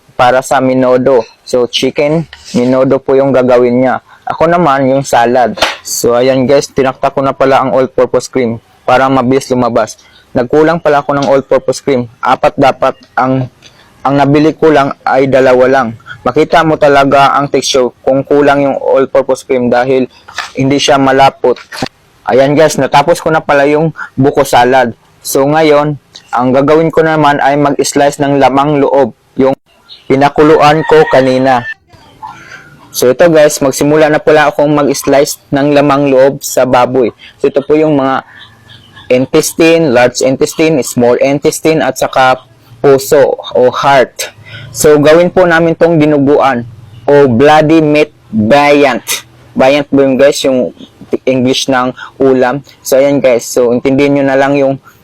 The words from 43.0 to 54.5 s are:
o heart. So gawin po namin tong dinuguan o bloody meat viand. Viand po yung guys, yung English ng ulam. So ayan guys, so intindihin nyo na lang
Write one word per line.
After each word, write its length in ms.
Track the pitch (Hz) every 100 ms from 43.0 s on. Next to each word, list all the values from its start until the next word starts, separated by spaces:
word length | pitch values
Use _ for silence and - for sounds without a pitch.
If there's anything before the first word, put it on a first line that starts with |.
| - 151 135 - -
o 160 | - 123
heart. 640 | - 143 139 - - - - - - -
So 240 | - 156 147
gawin 320 | 147 165 180
po 100 | 185
namin 320 | 175 165 165 160
tong 240 | 165 165
dinuguan 640 | 151 147 139 139 135 120 117 - - -
o 240 | - 143 139
bloody 560 | 113 147 156 151 165
meat 300 | 151 151 151 _ -
viand. 720 | 110 107 143 143 147 135 117 - - - _ -
Viand 320 | 120 131 147 143
po 100 | 139
yung 160 | 135 127
guys, 240 | 139 - 135
yung 260 | 127 120 - - - - - -
English 400 | 131 127 131 -
ng 220 | 127 127 - - -
ulam. 400 | 135 127 123 139 - _ -
So 100 | 135
ayan 220 | 143 143
guys, 260 | 131 117
so 300 | - 131 120
intindihin 480 | 123 139 135 143 143
nyo 20 | 135
na 80 | 135
lang 160 | 139